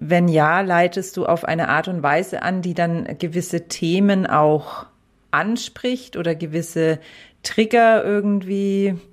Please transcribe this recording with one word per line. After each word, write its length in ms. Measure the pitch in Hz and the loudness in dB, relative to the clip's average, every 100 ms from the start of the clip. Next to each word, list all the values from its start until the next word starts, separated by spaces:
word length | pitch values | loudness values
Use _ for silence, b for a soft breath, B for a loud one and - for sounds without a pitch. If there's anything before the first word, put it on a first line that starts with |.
wenn 280 | 151 175 175 | 0 2 4
ja, 340 | 156 151 170 | 4 4 2
leitest 540 | 196 170 175 175 185 - | 2 2 2 0 -8 -4
du 100 | 170 | -2
auf 180 | 170 | 0
eine 240 | - 165 160 | 0 -2 0
Art 200 | 147 160 | 0 -2
und 140 | 180 | -2
Weise 400 | 143 151 190 - | 0 0 -2 -6
an, 200 | - 185 | -4 -4
die 120 | 180 | -4
dann 440 | 175 170 170 - 151 | -2 -2 -2 -6 -6
gewisse 500 | 175 170 175 170 170 | -6 -4 -4 -6 -6
Themen 580 | - 165 180 202 196 185 | -4 0 2 2 2 2
auch 600 | 151 151 151 147 - - _ _ _ _ | 2 4 2 -2 -14 -16 _ _ _ _
anspricht 880 | 147 185 233 - - 254 254 - - | -2 0 -2 -6 -8 -4 -4 -6 -6
oder 180 | 170 | -4
gewisse 640 | 160 165 160 165 - 160 156 B B B B | -4 -4 -6 -4 -2 0 0 B B B B
Trigger 600 | - - 220 240 226 220 | -8 0 2 4 6 4
irgendwie 920 | - 208 208 202 185 196 196 196 196 180 b | 2 0 0 0 -2 -2 0 0 0 -2 b